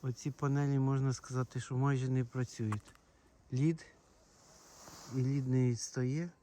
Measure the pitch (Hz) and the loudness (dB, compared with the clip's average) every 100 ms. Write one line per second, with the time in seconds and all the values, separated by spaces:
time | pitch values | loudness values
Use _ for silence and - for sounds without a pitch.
0 | 135 120 - 131 143 139 143 139 135 135 | -4 -4 -6 -4 0 2 2 2 2 2
1 | 135 127 - 127 123 127 - 127 139 135 | 2 0 -4 -4 -2 -4 -4 0 2 2
2 | 131 131 120 131 120 - 113 107 - - | 2 0 0 -2 -4 -2 -2 -2 -6 -20
3 | _ _ _ _ - 127 151 165 - - | _ _ _ _ -6 2 2 2 -6 -20
4 | _ - - - - - - - - - | _ -20 -20 -20 -20 -20 -20 -20 -20 -20
5 | - 131 127 139 131 127 127 120 - - | -6 0 0 0 2 4 4 2 -4 -2
6 | 127 143 175 - | -2 -2 -4 -10